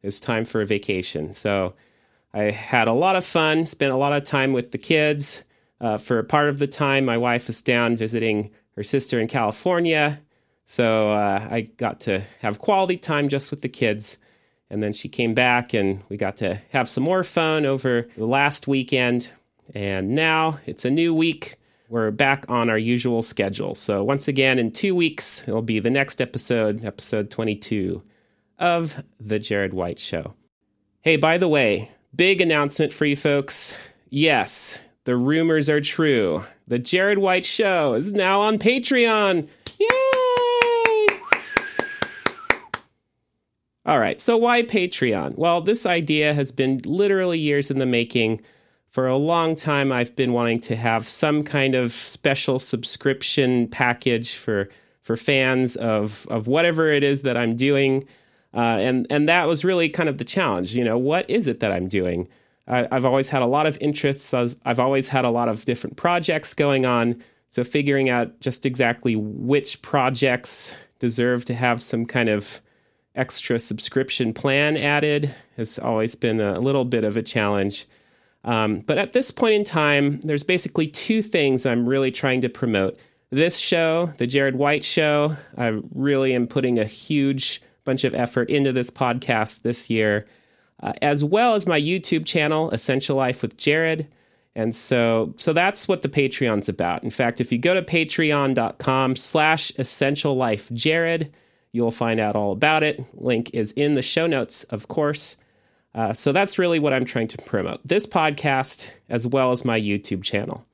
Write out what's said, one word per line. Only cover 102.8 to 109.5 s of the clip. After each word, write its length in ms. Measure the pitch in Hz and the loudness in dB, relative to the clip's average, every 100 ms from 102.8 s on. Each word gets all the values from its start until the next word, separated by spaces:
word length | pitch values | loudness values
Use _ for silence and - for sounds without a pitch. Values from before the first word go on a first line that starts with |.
it. 200 | 151 147 127 | 0 -4 -12
Link 380 | - 123 117 117 | -6 -2 -2 -2
is 200 | 117 107 | -4 -4
in 240 | - 147 143 | 0 0 0
the 60 | |
show 260 | 123 - 170 | 0 0 0
notes, 340 | 139 113 - | 0 -2 -6
of 220 | - 104 - | -8 -10 -6
course. 500 | - 147 147 - - _ _ _ _ _ | -2 -2 -2 -6 -10 _ _ _ _ _
Uh, 180 | - 110 | -4 -2
so 180 | 117 147 | 0 2
that's 280 | 151 196 - | 2 2 2
really 200 | 180 165 | 2 2
what 140 | 147 | 2
I'm 140 | 131 127 | 0 0
trying 220 | 123 110 | -2 -4
to 100 | - | -6
promote, 420 | - 104 90 - | -4 -4 -2 -6
this 220 | - 202 | 0 0
podcast, 840 | 208 160 156 147 147 135 131 - - - _ | 2 2 2 0 0 0 -2 -6 -10 -14 _
as 180 | 120 120 | -4 0
well 240 | 135 127 | 2 2